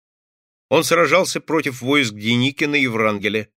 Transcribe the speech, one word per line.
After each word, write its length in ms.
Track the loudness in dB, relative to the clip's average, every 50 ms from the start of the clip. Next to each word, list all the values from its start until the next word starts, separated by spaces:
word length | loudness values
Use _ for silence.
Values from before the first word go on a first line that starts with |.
| _ _ _ _ _ _ _ _ _ _ _ _ _ 0
Он 160 | 2 2 2
сражался 560 | 2 2 2 4 4 4 2 2 0 -4 -8
против 400 | -6 -4 -2 -2 -2 -4 -6 -6
войск 320 | -2 0 0 0 0 -2
Деникина 640 | -4 -4 -2 0 0 2 2 0 -2 -2 -2 -2 0
и 120 | 0 0
Врангеля, 640 | 0 0 0 0 0 0 -2 -4 -4 -4 -4 -6 -8 _ _